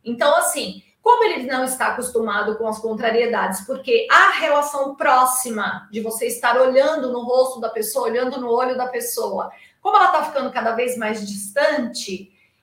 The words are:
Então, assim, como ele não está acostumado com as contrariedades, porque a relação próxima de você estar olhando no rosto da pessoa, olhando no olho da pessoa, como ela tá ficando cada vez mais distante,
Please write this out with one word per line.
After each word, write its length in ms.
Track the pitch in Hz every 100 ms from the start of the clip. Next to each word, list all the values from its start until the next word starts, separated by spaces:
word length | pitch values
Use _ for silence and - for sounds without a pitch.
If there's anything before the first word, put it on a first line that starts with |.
Então, 320 | 226 233 294 330
assim, 460 | - 285 202 - - _
como 220 | 440 480
ele 220 | 415 262 247
não 180 | 254
está 240 | 254 - 226
acostumado 680 | 240 226 226 220 202 208 214
com 120 | 220
as 100 | 214
contrariedades, 840 | 226 220 233 226 233 208 190 196 -
porque 400 | 262 262 233 -
a 200 | 330 381
relação 640 | - 311 294 285 277 277
próxima 960 | - 294 254 254 - 240 214 185 - -
de 100 | 208
você 260 | 220 - 233
estar 300 | - 247 247
olhando 540 | 262 254 285 320 254
no 120 | 240
rosto 360 | 233 254 254 233
da 80 | 226
pessoa, 400 | 220 214 269 233
olhando 320 | 233 254 262
no 100 | 240
olho 260 | 233 254 247
da 100 | 254
pessoa, 640 | 240 233 - 208 190 - - - _
como 140 | 392 403
ela 160 | 359
tá 120 | 311
ficando 280 | 311 285 254
cada 200 | 247 226
vez 240 | 233 247 226
mais 300 | 214 214 202
distante, 1040 | - - 277 302 294 226 - - 180 - _ _ _